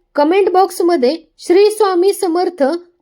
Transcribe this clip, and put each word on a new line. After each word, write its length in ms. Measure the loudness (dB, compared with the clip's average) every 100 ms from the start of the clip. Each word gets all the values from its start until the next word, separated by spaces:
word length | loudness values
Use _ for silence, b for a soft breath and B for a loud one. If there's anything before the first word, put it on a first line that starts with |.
| _ -2
कमेंट 340 | 0 2 2
बॉक्समध्ये 680 | 0 -2 -2 -2 0 0 -4 _ _
"श्री 340 | 0 2 2
स्वामी 420 | 2 0 2 0
समर्थ" 500 | 0 -4 -2 -4 -2 -2 -2 -10 _